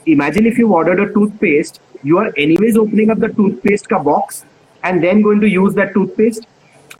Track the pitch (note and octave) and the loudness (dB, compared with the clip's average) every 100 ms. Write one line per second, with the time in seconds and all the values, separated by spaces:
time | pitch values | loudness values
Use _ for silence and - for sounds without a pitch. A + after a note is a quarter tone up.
0 | D#3+ C#3+ D3 D#3 A3+ A#3 A3+ E3+ D#3+ F#3 | 0 0 0 0 0 2 2 2 2 0
1 | G3+ G#3 G#3 - E3+ D3 - - _ - | 0 0 -2 -2 0 0 -2 -10 _ -8
2 | C#3 F3 G#3+ C#3+ D3+ E3 A3+ A3 G#3+ G3+ | 0 0 0 -2 0 2 2 2 2 2
3 | G#3+ G#3 A3 G#3+ G3 - G#3 G#3 - G3+ | 0 0 -2 0 -2 0 -2 -2 -2 -2
4 | C#3+ F3 - - - _ _ _ F3 F3+ | 0 -2 -4 -12 -20 _ _ _ -4 0
5 | E3+ G#3 G#3 G#3 G#3+ F3+ G3+ G3+ F#3+ G3+ | 2 2 2 2 2 2 0 0 -2 -2
6 | F#3 - A3+ A3 - _ _ _ - | -2 0 -2 -2 -12 _ _ _ -20